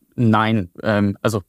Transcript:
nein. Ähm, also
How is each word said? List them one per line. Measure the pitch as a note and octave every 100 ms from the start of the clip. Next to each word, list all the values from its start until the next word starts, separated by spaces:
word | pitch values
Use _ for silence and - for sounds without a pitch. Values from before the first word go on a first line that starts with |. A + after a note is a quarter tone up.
| _ -
nein. | A#2 G#2+ A2 A2+ E2+ -
Ähm, | G#2+ G#2 G2+ F#2+
also | A#2 G#2+